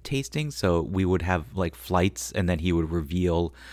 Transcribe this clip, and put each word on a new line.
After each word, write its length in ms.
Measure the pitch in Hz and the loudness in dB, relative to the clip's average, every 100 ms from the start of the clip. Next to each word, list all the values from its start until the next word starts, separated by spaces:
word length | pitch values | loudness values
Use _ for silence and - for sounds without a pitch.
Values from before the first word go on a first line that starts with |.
tasting, 480 | - 139 - 151 151 | -6 -6 -4 -4 -6
so 300 | - 95 85 | -2 2 2
we 240 | 78 95 92 | 2 0 2
would 160 | 92 | 2
have, 340 | 87 90 73 92 | 2 -2 -2 -4
like, 200 | 85 - | -4 -4
flights, 560 | - 92 95 - - | 0 2 2 0 -6
and 160 | 107 90 | -2 0
then 100 | 85 | 0
he 120 | 90 | 2
would 200 | 85 80 | 2 0
reveal 600 | 85 71 87 90 85 85 - - | -2 -2 0 2 2 0 -4 -20